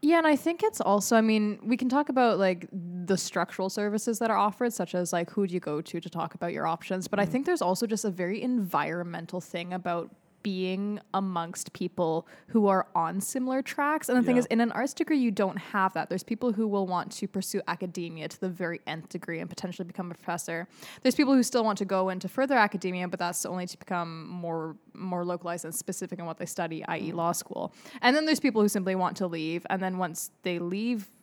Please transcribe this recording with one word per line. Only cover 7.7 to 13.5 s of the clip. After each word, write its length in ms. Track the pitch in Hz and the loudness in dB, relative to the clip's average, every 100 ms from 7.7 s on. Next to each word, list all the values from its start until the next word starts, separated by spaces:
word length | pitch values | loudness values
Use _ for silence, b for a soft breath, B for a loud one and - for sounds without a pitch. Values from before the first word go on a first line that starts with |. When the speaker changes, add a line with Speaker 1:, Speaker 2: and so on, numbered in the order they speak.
| 185 233 | 0 0
Speaker 1:
just 180 | 214 214 | -2 -2
a 60 | |
very 300 | 180 175 202 | -2 -2 -2
environmental 1000 | 254 247 190 160 151 170 175 170 165 180 | 0 0 2 0 0 -2 -6 -8 -8 -8
thing 320 | - 175 175 | -8 -8 -6
about 380 | 180 180 170 - - _ _ | -6 -2 -4 -4 -12 _ _
being 540 | 208 185 185 185 202 208 - | -6 -2 -2 -2 -4 -6 -4
amongst 600 | 190 196 175 170 185 - | -4 -2 -2 -4 -8 -12
people 520 | - 175 - 170 160 - B B | -6 -6 0 0 0 -4 B B
who 180 | 226 202 | 4 6
are 200 | 190 - - | 4 2 0
on 240 | 165 180 | 0 -2
similar 420 | 190 262 254 | -4 -4 -2